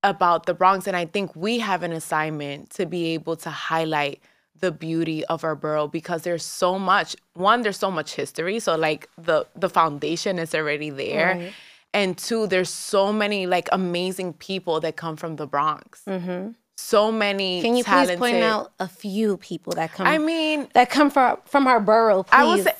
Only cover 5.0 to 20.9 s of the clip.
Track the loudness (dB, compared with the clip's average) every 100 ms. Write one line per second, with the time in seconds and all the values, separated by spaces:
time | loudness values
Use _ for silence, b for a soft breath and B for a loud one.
5 | -2 -2 -4 -4 -4 -4 -2 -2 -2 -4
6 | -6 -6 -4 -6 -6 -2 0 0 2 2
7 | 2 -8 _ -2 2 4 2 -2 -2 -2
8 | -6 -6 -8 -4 -4 -2 -2 0 0 -2
9 | -8 -14 0 0 0 -4 -2 2 2 0
10 | -4 -4 -2 -4 -2 -2 -2 -2 -4 -6
11 | -4 0 0 0 -6 B B B B -2
12 | -2 -2 -4 -2 0 0 0 -6 -2 2
13 | 2 2 0 -2 0 0 0 0 0 -2
14 | -4 -4 -8 -10 -8 -8 -2 -2 -2 -6
15 | -8 -8 -8 -8 -6 -2 -2 -4 -10 -20
16 | -8 -6 -6 -8 -8 -14 _ -16 2 4
17 | 4 2 0 0 -2 -2 0 0 4 4
18 | 4 2 0 2 2 0 -4 _ -8 -8
19 | -6 -2 0 0 -4 -10 -6 -4 -4 0
20 | 0 2 0 -2 -2 -4 0 2 2